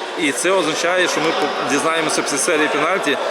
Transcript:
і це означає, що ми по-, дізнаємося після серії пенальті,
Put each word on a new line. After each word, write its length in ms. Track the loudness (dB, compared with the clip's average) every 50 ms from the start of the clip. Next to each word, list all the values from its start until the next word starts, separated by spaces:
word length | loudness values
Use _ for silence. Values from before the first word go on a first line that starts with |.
| 0 -4 -4 -2
і 120 | -2 0
це 200 | 0 0 0 2
означає, 560 | 2 2 2 0 0 0 0 0 2 2 2 2
що 140 | 0 0
ми 100 | 0 0
по-, 380 | 0 0 -2 -2 -2 -2 -2 0
дізнаємося 520 | 0 0 2 0 0 0 0 0 0 -2
після 160 | -2 -2 -2 -2
серії 300 | 0 0 2 2 2 0
пенальті, 500 | 0 0 0 0 0 0 0 0 0 0 -2 -2